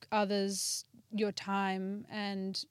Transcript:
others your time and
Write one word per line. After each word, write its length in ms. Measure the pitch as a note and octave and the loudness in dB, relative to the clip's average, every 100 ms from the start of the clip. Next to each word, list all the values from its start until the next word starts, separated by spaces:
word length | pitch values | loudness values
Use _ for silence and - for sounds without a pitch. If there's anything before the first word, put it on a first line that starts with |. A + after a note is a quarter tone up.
| - | 0
others 760 | G#3+ G3+ G3+ G3 F#3+ - - - - - | 2 4 4 2 0 -2 -2 -6 -16 -6
your 200 | G#3+ G#3 | 0 0
time 760 | - G3 G3 G3 F#3+ F#3+ G#3 - | 0 0 2 2 0 -2 -4 -6
and 560 | G#3+ G3+ G3 F#3+ F#3+ - | -4 -2 -2 -2 -4 -4